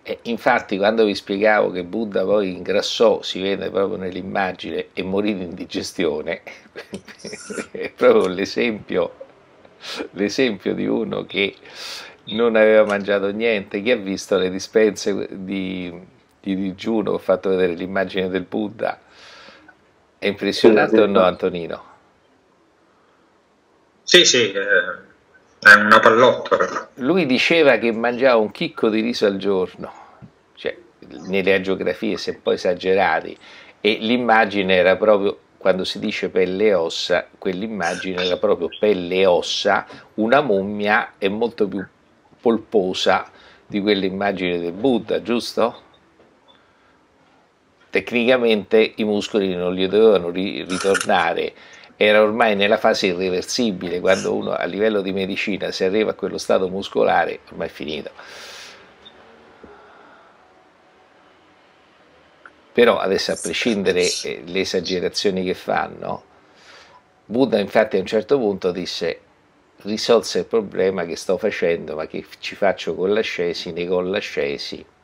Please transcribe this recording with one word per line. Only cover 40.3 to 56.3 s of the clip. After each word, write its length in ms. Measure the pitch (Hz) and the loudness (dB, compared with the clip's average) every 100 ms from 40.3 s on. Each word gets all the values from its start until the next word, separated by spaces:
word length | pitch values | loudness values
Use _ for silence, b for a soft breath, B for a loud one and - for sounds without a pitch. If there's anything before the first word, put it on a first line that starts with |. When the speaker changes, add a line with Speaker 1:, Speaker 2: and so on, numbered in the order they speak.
| 139 | 2
Speaker 1:
mummia 720 | 143 98 98 104 104 107 - _ | 4 0 0 -4 0 0 0 _
è 100 | 98 | -4
molto 400 | 107 117 - 101 | -2 -4 -2 -2
più 160 | 98 92 _ _ _ _ _ | -2 -10 _ _ _ _ _
polposa 880 | 123 113 - 110 92 92 107 92 - b b b _ | 0 0 0 0 0 0 2 2 -2 b b b _
di 160 | 104 | -2
quell'immagine 800 | 101 98 95 95 101 95 92 87 | 0 2 0 -2 -4 -2 -2 -2
del 120 | 85 | -4
Buddha, 500 | 90 131 117 - 82 | -2 0 0 -2 -4
giusto? 600 | 87 120 - - 113 - _ _ _ _ _ _ _ _ _ _ _ _ _ _ _ _ _ _ _ _ _ | -2 -4 -4 -2 -2 -4 _ _ _ _ _ _ _ _ _ _ _ _ _ _ _ _ _ _ _ _ _
Tecnicamente 1040 | 101 98 120 117 127 117 107 95 110 110 - | -4 -2 0 2 4 4 2 4 4 4 0
i 60 | |
muscoli 520 | 107 104 - 110 95 90 | -2 -2 0 -2 0 -2
non 180 | 90 | -4
gli 140 | 92 95 | -2 0
dovevano 420 | 101 110 95 87 | 4 6 4 0
ri-, 340 | 90 95 62 | -4 -4 -6
ritornare, 880 | 85 92 98 98 - 95 85 85 80 - b b b _ | -6 -2 0 0 2 2 2 -2 -4 -8 b b b _
era 260 | 107 107 | 4 6
ormai 340 | 107 113 113 101 | 4 4 0 2
nella 220 | 101 110 | 2 4
fase 300 | 110 101 95 | 2 2 0
irreversibile, 920 | 87 92 90 - - 117 90 90 87 | 0 -2 -4 -4 -2 -2 -2 -6 -2
quando 360 | 92 98 98 104 | 2 2 0 -4
uno 160 | 101 | -4
a 140 | 92 87 | -4 -4
livello 360 | 92 110 104 | 0 0 0
di 100 | 95 | -2
medicina 580 | 95 95 101 - 90 80 | -4 -4 -4 -6 -6 -6
si 120 | - | -2
arriva 280 | 95 104 101 | 0 0 0
a 20 | |
quello 240 | - 98 | -2 -6